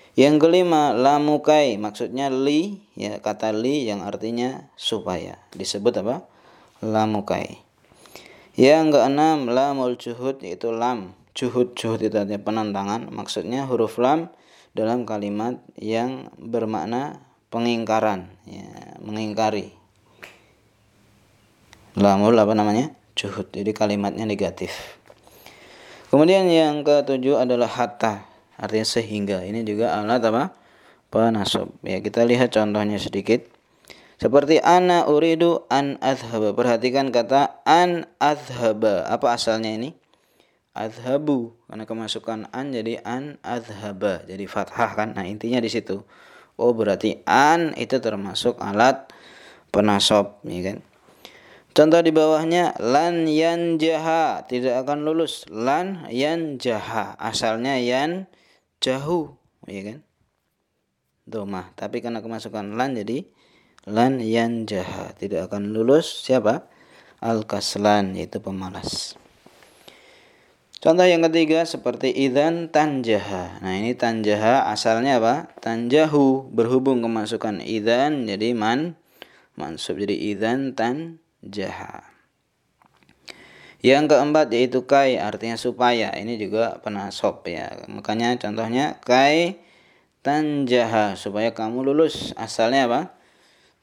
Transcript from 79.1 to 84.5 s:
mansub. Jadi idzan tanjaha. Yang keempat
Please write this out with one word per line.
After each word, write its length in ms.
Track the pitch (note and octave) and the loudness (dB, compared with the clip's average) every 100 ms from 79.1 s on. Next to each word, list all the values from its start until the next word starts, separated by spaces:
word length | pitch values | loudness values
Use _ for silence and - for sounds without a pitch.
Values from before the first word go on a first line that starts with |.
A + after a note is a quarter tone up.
| _ - _ _ - | _ -20 _ _ -14
mansub. 400 | D2+ D#2+ - D2+ | -12 -10 -8 -4
Jadi 160 | G2+ - G2+ | -4 -2 -4
idzan 400 | G2+ A2 C3 C3+ B2 | -2 -2 -2 -4 -2
tanjaha. 1300 | A#2+ C#3 E3 E3 _ _ G2+ G2 G2 F#2+ - - - _ _ _ _ _ _ _ _ _ _ _ - - - - - - | -2 -4 -8 -14 _ _ -14 -8 -8 -8 -14 -16 -20 _ _ _ _ _ _ _ _ _ _ _ -20 -20 -20 -20 -20 0
Yang 200 | B2+ C3+ D3+ C#3+ | 4 6 6 4
keempat 320 | D3 D#3 C#3+ | 6 2 2